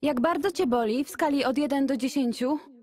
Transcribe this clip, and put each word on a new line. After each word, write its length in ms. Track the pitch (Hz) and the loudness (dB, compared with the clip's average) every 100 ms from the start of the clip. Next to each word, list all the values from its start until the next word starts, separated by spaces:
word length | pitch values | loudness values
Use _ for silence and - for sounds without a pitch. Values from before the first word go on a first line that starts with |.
Jak 200 | 277 277 | 0 0
bardzo 300 | 247 349 330 | 0 2 0
cię 160 | 359 359 | 0 0
boli 360 | 240 233 233 | 2 2 0
w 60 | 277 | -4
skali 360 | - 320 285 247 | -2 0 2 0
od 120 | 262 | 0
jeden 280 | 294 277 277 | 0 2 0
do 120 | 269 | 0
dziesięciu? 640 | 254 285 247 220 254 302 - 254 | -2 0 -2 0 -2 -2 -6 -20